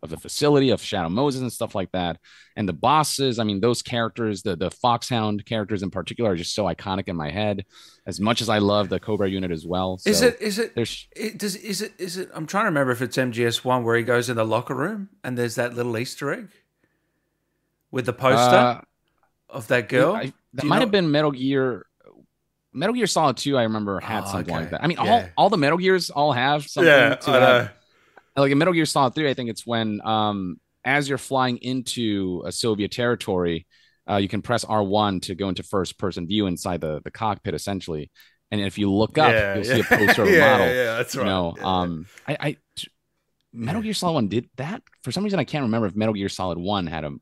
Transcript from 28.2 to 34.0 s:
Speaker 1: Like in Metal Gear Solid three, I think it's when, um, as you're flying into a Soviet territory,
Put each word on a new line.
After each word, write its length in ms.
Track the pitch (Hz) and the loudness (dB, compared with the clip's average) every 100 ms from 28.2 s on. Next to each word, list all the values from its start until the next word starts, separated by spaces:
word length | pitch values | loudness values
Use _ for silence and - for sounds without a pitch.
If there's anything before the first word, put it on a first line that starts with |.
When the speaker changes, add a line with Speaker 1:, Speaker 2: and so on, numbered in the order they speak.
| - - | -8 0
Speaker 1:
Like 80 | 139 | 2
in 60 | 139 | 4
Metal 140 | 170 | 4
Gear 120 | 170 156 | 2 2
Solid 300 | 156 135 156 | 2 2 2
three, 140 | 147 | -2
I 40 | |
think 160 | 127 120 | -2 -4
it's 160 | 107 - | -8 -4
when, 340 | 117 110 104 - | -2 -2 -4 -2
um, 540 | 110 107 101 92 - _ _ 123 | 0 0 0 -4 -8 _ _ -2
as 240 | 139 139 | -2 0
you're 80 | 131 | -4
flying 400 | - 131 127 120 | -2 0 0 -2
into 880 | 123 131 120 - 117 101 95 90 85 | -4 -6 -4 -4 -2 0 -2 -4 -6
a 60 | |
Soviet 400 | - 120 104 98 | -4 -2 0 -2
territory, 760 | - 120 117 - 92 87 82 - _ _ _ | -2 -2 -2 -2 0 0 -2 -6 _ _ _